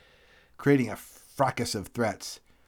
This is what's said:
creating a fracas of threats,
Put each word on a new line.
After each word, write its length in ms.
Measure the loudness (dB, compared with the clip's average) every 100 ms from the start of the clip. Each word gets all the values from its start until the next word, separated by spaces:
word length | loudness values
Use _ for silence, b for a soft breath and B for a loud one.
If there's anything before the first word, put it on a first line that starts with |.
| b b b b b -2
creating 340 | 4 4 4
a 60 | -6
fracas 800 | -14 -20 -8 0 0 0 -4 -4
of 120 | -6
threats, 500 | -2 -2 -2 -10 -16 b b